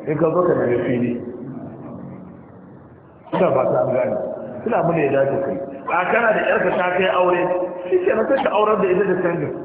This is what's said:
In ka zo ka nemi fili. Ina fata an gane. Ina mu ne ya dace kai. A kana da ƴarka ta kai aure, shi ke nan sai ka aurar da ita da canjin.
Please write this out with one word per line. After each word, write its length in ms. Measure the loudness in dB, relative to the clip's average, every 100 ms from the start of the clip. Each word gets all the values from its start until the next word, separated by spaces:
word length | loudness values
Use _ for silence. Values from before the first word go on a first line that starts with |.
In 140 | -4 0
ka 120 | 2
zo 120 | 2
ka 100 | 2
nemi 300 | 2 2 0
fili. 280 | 0 0 0 -2 -8 -10 -12 -12 -12 -14 -14 -14 -14 -16 -18 -20 -20 -20 -20 -20 -20 -20 -20 -20 -8
Ina 200 | 0 2
fata 300 | 2 2 2
an 100 | 2
gane. 260 | 0 0 -2 -4 -8 -10 -8
Ina 220 | -2 0
mu 100 | 2
ne 100 | 2
ya 80 | 2
dace 280 | 2 2 0
kai. 160 | -2 -4 -8 -10
A 220 | -2 -2 2
kana 260 | 2 4
da 100 | 2
ƴarka 280 | 2 0 0
ta 180 | 0 0
kai 180 | 2 2
aure, 320 | 2 2 2 0 -2 -4 -6
shi 160 | 0 2
ke 140 | 2
nan 140 | 0 2
sai 160 | 2
ka 80 | 2
aurar 260 | 2 2 2
da 100 | 2
ita 160 | 2
da 180 | 2 2
canjin. 300 | 0 -2 -4 -6